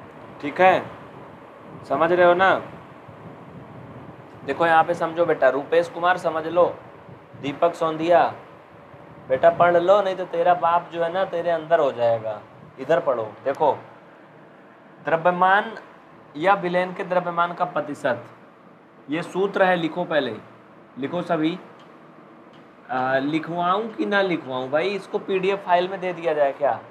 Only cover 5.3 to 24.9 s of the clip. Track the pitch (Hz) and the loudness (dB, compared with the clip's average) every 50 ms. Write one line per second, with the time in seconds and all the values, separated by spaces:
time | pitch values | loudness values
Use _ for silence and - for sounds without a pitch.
5.3 | 151 - 139 127 123 139 143 - 160 170 175 170 - 170 170 180 180 175 175 165 | 2 2 2 2 2 2 -2 0 2 2 2 0 -2 -2 0 0 0 0 -2 -4
6.3 | 160 160 156 160 170 175 170 147 - - - - - - - - - - - - | -4 -4 -4 -2 2 2 2 2 0 -6 -16 -20 -20 -20 -20 -20 -20 -20 -20 -20
7.3 | - - 127 143 139 - 170 170 165 - 165 160 156 156 160 170 175 160 139 117 | -16 -10 -8 -8 -2 0 0 0 0 0 -2 -2 -2 -2 2 4 4 4 4 2
8.3 | - - - - - - - - - - - - - - - - - - - - | -2 -8 -16 -20 -20 -20 -20 -20 -20 -20 -20 -20 -20 -20 -20 -20 -20 -12 -6 -4
9.3 | 170 170 170 170 170 165 175 175 175 170 170 180 196 208 196 190 190 180 180 - | 0 4 4 4 6 6 4 4 4 4 6 6 4 4 4 0 -2 -6 -6 -4
10.3 | - 170 170 175 175 175 170 165 170 175 170 - 160 170 165 165 170 190 190 - | -2 0 2 2 2 2 2 2 2 0 0 -4 -4 -4 -4 -2 -2 -2 -2 -2
11.3 | 175 170 170 175 170 160 156 156 165 160 147 135 120 120 120 117 117 113 110 110 | -4 -4 -2 0 -2 -2 0 2 2 2 2 2 0 2 2 2 2 0 -2 -6
12.3 | 107 104 101 - - - - - - - 135 139 160 170 170 143 127 117 110 107 | -10 -10 -12 -18 -20 -20 -20 -20 -16 -8 -2 0 0 0 0 0 -2 -2 -4 -8
13.3 | 104 - - 135 139 143 160 139 117 104 - - - - - - - - - - | -10 -8 -6 -4 -2 0 0 0 0 -2 -6 -18 -20 -20 -20 -20 -20 -20 -20 -20
14.3 | - - - - - - - - - - - - - - - 147 156 165 160 180 | -20 -20 -20 -20 -20 -20 -20 -20 -20 -20 -20 -20 -20 -12 -6 -2 -2 0 2 2
15.3 | 175 180 185 185 190 208 214 226 214 - - - - - - - - - - - | 2 4 4 4 4 2 0 -2 -8 -16 -18 -20 -20 -20 -20 -20 -20 -20 -20 -16
16.3 | - 147 160 190 202 190 170 180 175 180 180 185 180 190 196 170 180 180 175 175 | -8 -2 2 2 2 2 0 -2 0 -2 -2 -2 -4 -8 -4 -2 -2 -2 -2 -2
17.3 | 170 170 175 175 170 - 180 175 - 156 143 143 143 - - 135 120 117 - - | 0 0 -2 -2 -2 -4 -4 -4 -4 -6 -6 -6 -8 -4 -2 -2 -2 -4 -8 -16
18.3 | - - - - - - - - - - - - - - - - 139 165 170 - | -20 -20 -20 -20 -20 -20 -20 -20 -20 -20 -20 -20 -20 -18 -10 -8 -6 -6 -6 -6
19.3 | - 175 196 196 196 202 190 185 180 175 165 156 - 180 175 - 170 147 135 120 | -4 -2 -2 0 2 2 4 4 4 2 0 -2 -4 -4 -4 0 0 0 0 0
20.3 | 107 104 - - - - - - - - - - - 123 135 135 165 175 170 - | -4 -8 -14 -18 -20 -20 -20 -20 -20 -20 -20 -18 -12 -10 -8 -6 -6 -4 -4 -2
21.3 | 170 160 156 160 180 185 - - - - - - - - - - - - - - | -2 0 0 -2 -4 -6 -12 -18 -20 -20 -20 -20 -20 -20 -20 -20 -20 -20 -20 -20
22.3 | - - - - - - - - - - - - 123 127 127 131 135 135 135 147 | -20 -20 -20 -20 -20 -20 -20 -20 -20 -18 -10 -6 -4 -2 -2 0 0 0 0 0
23.3 | 156 156 156 156 170 175 175 175 185 208 226 226 208 - 214 202 202 202 196 190 | -2 -4 -4 -4 -4 -2 0 0 0 0 -2 -6 -6 -6 -4 0 0 0 0 0
24.3 | 170 156 131 127 131 127 131 127 143 156 170 196 | -2 -4 -6 -6 -6 -6 -4 -2 0 0 0 -2